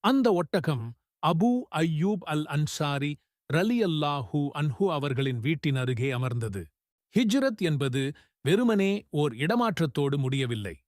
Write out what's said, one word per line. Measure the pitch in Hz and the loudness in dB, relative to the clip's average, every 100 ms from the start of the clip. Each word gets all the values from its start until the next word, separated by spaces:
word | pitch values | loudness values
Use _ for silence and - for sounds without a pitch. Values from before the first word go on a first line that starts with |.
அந்த | 208 269 247 | 4 4 4
ஒட்டகம் | 180 165 185 156 135 113 120 _ _ | 2 2 0 0 -2 -4 -12 _ _
அபூ | 151 170 233 247 - | 0 4 2 2 -2
அய்யூப் | 160 165 151 185 208 | -2 0 2 0 -2
அல் | - 151 151 | -2 -4 -2
அன்சாரி | 147 151 - 147 139 143 147 _ _ _ | -2 -2 -2 -2 -2 -4 -6 _ _ _
ரலியல்லாஹு | 151 214 240 196 156 147 143 110 151 143 | 0 2 2 2 0 0 -2 -2 -2 -2
அன்ஹு | 143 147 120 190 | -2 -4 0 0
அவர்களின் | 151 139 131 135 123 | 0 -2 -2 -2 -2
வீட்டின் | 123 160 156 135 | -2 -2 0 0
அருகே | 127 117 135 | -2 -2 -2
அமர்ந்தது. | 123 127 120 113 95 80 _ _ _ _ | -2 -2 -2 -4 -6 -10 _ _ _ _
ஹிஜ்ரத் | - 240 262 269 220 | 0 2 2 0 0
என்பது | 170 147 139 131 135 143 _ _ | -2 0 0 -2 -4 -6 _ _
வெறுமனே | 135 196 240 214 196 202 - | 0 2 4 2 2 0 -4
ஓர் | 151 147 | -2 -2
இடமாற்றத்தோடு | 113 156 240 233 170 160 - 139 143 | -2 0 2 0 0 -2 0 -2 0
முடியவில்லை. | 131 135 127 117 104 95 | -2 -2 -2 -4 -6 -12